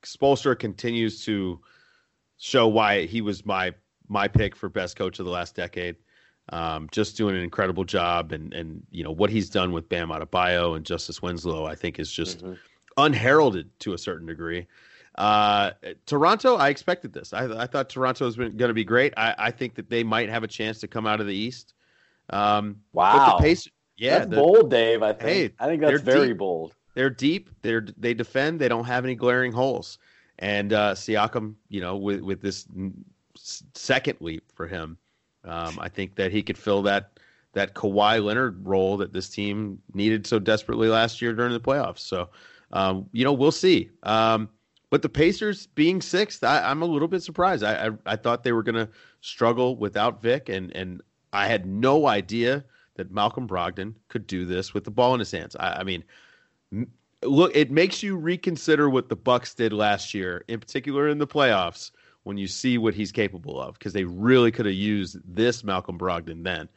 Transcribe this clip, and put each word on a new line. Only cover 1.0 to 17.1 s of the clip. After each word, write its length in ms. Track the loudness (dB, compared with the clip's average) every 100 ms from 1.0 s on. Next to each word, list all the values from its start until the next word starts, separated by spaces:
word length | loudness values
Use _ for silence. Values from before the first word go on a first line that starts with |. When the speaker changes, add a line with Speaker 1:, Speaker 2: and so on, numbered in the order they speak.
| -2 -4
Speaker 1:
to 340 | -4 -4 -4 -8 _ _ _ _ _ _ _ _
show 320 | 0 4 6
why 380 | 6 4 2 0
he 160 | -4
was 240 | -4 -4 -4
my, 260 | -2 -4 -6 _ _ -6
my 200 | -2 0
pick 260 | 2 0
for 140 | -4 -8
best 280 | -6 -6 -4
coach 220 | -6 -6
of 60 |
the 80 | -6
last 240 | -6 -6 -8
decade, 400 | -8 -8 -8 -10 _ _ _ _ -12
um, 380 | -8 -6 -6 -6
just 260 | -4 -4 -2
doing 200 | -2 -2
an 60 |
incredible 420 | -4 -2 -2 -2
job. 480 | -2 -2 0 0 -4
And, 200 | -8 -10
and, 280 | -12 -12 -14 -14
you 140 | -12
know, 60 | -10
what 180 | -2 0
he's 200 | 0 -2
done 220 | -2 -2
with 160 | -4 -4
Bam 200 | -6 -4
Adebayo 680 | -8 -4 0 2 2 0 -2
and 80 |
Justice 360 | -6 -8 -8 -8
Winslow, 420 | -8 -6 -6 -4 -6
I 80 |
think, 240 | -6 -8 -6
is 120 | -8
just 260 | -6 -8 -8
Speaker 2:
Mm-hmm. 160 | -14 -16 _ _ _ 2
Speaker 1:
unheralded 760 | 4 4 4 6 6 2 -6 _
to 120 | -8
a 40 | -6
certain 280 | -8 -8 -10
degree. 400 | -10 -6 -8 -10 _ _ -20 _
Uh, 580 | -2 2 4 4 4 0 -4 -14 -16 -4
Toronto, 500 | 2 4 4 4 4
I 120 | 2
expected 440 | 2 -2 -4 -6